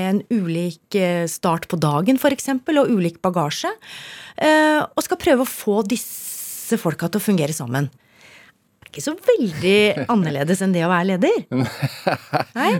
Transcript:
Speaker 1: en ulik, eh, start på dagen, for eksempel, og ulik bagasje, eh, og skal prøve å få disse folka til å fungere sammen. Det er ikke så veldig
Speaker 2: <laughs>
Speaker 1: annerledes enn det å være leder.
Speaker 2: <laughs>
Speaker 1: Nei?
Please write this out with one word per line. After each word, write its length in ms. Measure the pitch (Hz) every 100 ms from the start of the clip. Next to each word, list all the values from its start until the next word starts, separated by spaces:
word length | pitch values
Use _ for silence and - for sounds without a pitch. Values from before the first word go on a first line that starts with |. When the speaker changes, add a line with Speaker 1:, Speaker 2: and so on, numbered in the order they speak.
| 185
Speaker 1:
en 120 | 202 -
ulik, 640 | 233 175 165 175 160 _ 202
eh, 300 | 180 175 170
start 380 | - 185 165 -
på 80 | 170
dagen, 400 | 156 147 190 262
for 160 | 294
eksempel, 460 | 269 - 269 - 302
og 80 | 269
ulik 300 | 220 170 165
bagasje, 480 | 185 180 151 - 339 440 - - - - - -
eh, 380 | 302 311 311 302
og 220 | - - -
skal 140 | 359
prøve 240 | - 254 254
å 40 |
få 320 | - - 208 202
disse 920 | 240 - - - - - - - 226
folka 300 | 170 147 165
til 100 | 214
å 40 | 208
fungere 260 | 190 143
sammen. 380 | 160 127 127 143
Det 960 | - _ _ - - - _ _ _ -
er 20 |
ikke 160 | - -
så 80 | 339
veldig 840 | - 466 226 151 175 202 208 175 135
Speaker 2:
<laughs> 60 | 233
Speaker 1:
annerledes 480 | 165 143 147 185 190
enn 80 |
det 80 | 180
å 80 | 165
være 220 | 180 185
leder. 340 | 185 269 440 185
Speaker 2:
<laughs> 1080 | 127 123 - 139 - - 143 - 143 131 226
Speaker 1:
Nei? 140 | 302 196